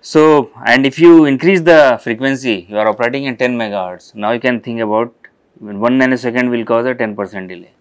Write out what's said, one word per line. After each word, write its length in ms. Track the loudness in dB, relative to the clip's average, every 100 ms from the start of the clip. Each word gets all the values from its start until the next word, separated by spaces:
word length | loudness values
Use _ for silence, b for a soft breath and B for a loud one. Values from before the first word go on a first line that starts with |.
| 0
So, 460 | 2 4 4 0 -6 0
and 200 | 0 0
if 140 | 4
you 240 | 6 8
increase 380 | 6 0 0 2
the 360 | 4 4 4 2
frequency, 600 | -4 -6 -4 -4 -4 -6 -6
you 100 | -4
are 120 | -2
operating 340 | -2 -4 -4
in 140 | -8 -4
ten 200 | -4 -4
megahertz, 560 | -6 -6 -8 -12 _
now 180 | -8 -4
you 80 | -2
can 180 | -2 -4
think 220 | -8 -8
about 340 | -4 -4 -4 _ _ _ _ _
one 380 | -16 -6 -2 0
nanosecond 520 | 0 -2 -4 -4 -4
will 160 | -4 -2
cause 200 | -2 -2
a 80 |
ten 220 | -4 -6 -6
percent 320 | -10 -10 -14
delay. 240 | -18 -20 _